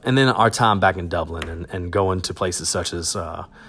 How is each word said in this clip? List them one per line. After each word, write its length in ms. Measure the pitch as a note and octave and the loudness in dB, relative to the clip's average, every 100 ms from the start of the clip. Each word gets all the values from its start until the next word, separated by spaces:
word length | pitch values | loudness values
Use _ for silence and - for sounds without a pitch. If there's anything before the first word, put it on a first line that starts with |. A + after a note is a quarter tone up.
and 120 | B2+ C3 | 2 4
then 120 | C3 | 4
our 200 | G2+ A2+ | 6 4
time 320 | - A2+ G2 | 4 2 4
back 160 | F#2+ F2 | 4 2
in 120 | E2+ | -4
Dublin 400 | E2+ E2 E2+ D#2+ | -4 -4 -6 -8
and, 160 | E2 F2 | -8 -8
and 220 | F#2 F2 | -8 -2
going 300 | G2+ F#2+ F#2 | 0 2 0
to 100 | F2+ | -4
places 380 | F2 F#2 - D#2+ | -4 -4 -4 -4
such 240 | F#2 - | -4 -4
as, 200 | E2+ E2 | -4 -4
uh, 300 | G2 E2 E2+ - - | -6 -6 -10 -12 -16